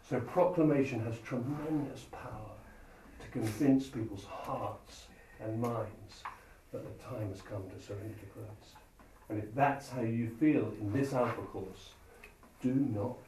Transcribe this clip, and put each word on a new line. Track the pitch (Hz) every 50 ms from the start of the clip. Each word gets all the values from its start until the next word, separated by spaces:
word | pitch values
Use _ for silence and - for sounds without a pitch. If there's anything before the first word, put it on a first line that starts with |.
| - -
So | 131 123
proclamation | 117 - - 180 175 - - 170 156 151 143 135 135 135 123 110
has | 110 117 110 -
tremendous | - - 135 120 117 139 147 151 151 156 156 147 139 127 123 123 - -
power | - - - - - - - - - - - - - - - - - - - - - -
to | - -
convince | - 127 113 110 107 - 151 135 135 131 - -
people's | - 117 110 - 101 98 -
hearts | - - - - - - - - - - - - - - - - - - - - - - -
and | 110 110 113 113
minds | 120 120 117 110 107 - - - - - - - - - - - - - - - - -
that | - -
the | - - - - -
time | - 123 117 107 98
has | 95 -
come | - - 110 98 95 92
to | - 101 -
surrender | - 104 101 104 107 -
to | - -
Christ. | 104 - - 107 101 107 - - - - - - - - - - - - - - -
And | 110 104
if | 98 - 113
that's | 135 139 143 - - - -
how | 127 127
you | 117 110 113 117 117 110
feel | - - 156 156 143 123 110 107 104 -
in | 107 101
this | 101 139 139 135
Alpha | 135 123 120 - - -
course, | 98 - - 98 95 - - - - - - - - - - - - - - - - - - -
do | - 127
not | 131 139 143 117 107 101 104 123 - - -